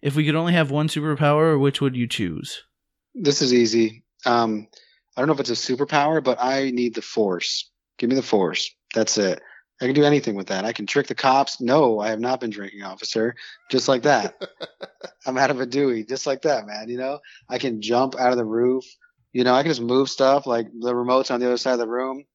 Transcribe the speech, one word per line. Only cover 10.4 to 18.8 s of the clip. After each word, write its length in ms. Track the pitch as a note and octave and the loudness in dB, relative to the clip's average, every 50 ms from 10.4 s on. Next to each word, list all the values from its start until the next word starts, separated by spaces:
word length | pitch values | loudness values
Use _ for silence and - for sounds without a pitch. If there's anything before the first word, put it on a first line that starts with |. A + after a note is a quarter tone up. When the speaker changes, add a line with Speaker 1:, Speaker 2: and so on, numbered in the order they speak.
| F#2+ | -6
Speaker 2:
that. 180 | - G2+ F#2+ F#2+ | -6 -4 -4 -4
I 80 | A2+ A#2 | -4 -6
can 140 | - G#2 | -6 -6
trick 220 | G2 - C#3+ C#3+ - | -2 -2 -2 0 -2
the 80 | C3 | -4
cops. 440 | - - C3+ C3 C3+ C#3 - - - | 0 2 4 4 4 4 2 -2 -4
"No, 380 | C3 A#2+ C3 D#3 D3+ B2 A2+ G#2+ | 0 2 4 4 4 4 2 2
I 120 | G#2 A2 | 0 -2
have 100 | A2 G#2+ | -2 -2
not 180 | A2+ B2 C3 C3 | -2 -4 -4 -2
been 100 | - A2+ | -4 -8
drinking, 320 | G#2 G#2 G2+ G2 G2+ G2+ G2 | -8 -8 -12 -14 -14 -14 -14
officer." 520 | F#2+ F#2+ F#2+ - - - A2+ A2 A#2+ A#2+ - - - - _ _ _ | -14 -14 -12 -12 -6 -2 -2 -2 -2 -2 -6 -16 -20 -20 _ _ _
Just 200 | - C3 B2 - | -2 0 2 2
like 140 | C3+ B2+ A#2 | 0 2 4
that. 360 | D3 C#3+ A#2+ G2+ G2 - _ G3 - _ _ - - _ _ - | 4 2 4 2 -2 -8 _ -16 -16 _ _ -16 -16 _ _ -18
Speaker 3:
<laughs> 400 | - _ _ - - _ _ - | -18 _ _ -18 -18 _ _ -10
Speaker 2:
I'm 100 | C#3 C3 C3 | -6 -2 0
out 120 | C3+ C3+ | 2 2
of 80 | C#3 B2+ | 2 0
a 60 | B2+ | -4
Dewey. 380 | B2 A#2+ C#3 C#3+ C3+ B2 A2+ G#2+ | -2 0 0 2 2 0 -2 -4
Just 220 | G#2+ B2+ C3+ - D3 | -6 -8 -8 -4 -4
like 140 | C3+ B2+ - | -4 -2 0
that, 240 | D#3+ C#3+ A#2+ G#2+ | 0 0 0 -2
man. 220 | G#2 G#2 G#2+ A2 A2+ | -6 -12 -12 -10 -8
You 100 | A#2+ B2 | -8 -6
know, 200 | B2+ C3 C#3+ D#3 _ - - - _ _ | -6 -6 -8 -8 _ -20 -20 -20 _ _
I 100 | A#2+ B2 | -8 -4
can 240 | - C3+ A#2 A2 G#2 | -4 -4 -4 -4 -4
jump 320 | G#2+ A#2 B2 C3 C3+ C3+ | 0 2 2 2 2 0
out 160 | - B2+ B2 | 0 2 2
of 60 | B2+ | 2
the 80 | A#2+ A#2 | 2 0
roof. 400 | G#2+ A2 A#2 A#2+ B2 B2+ C3 | -2 0 0 2 2 2 0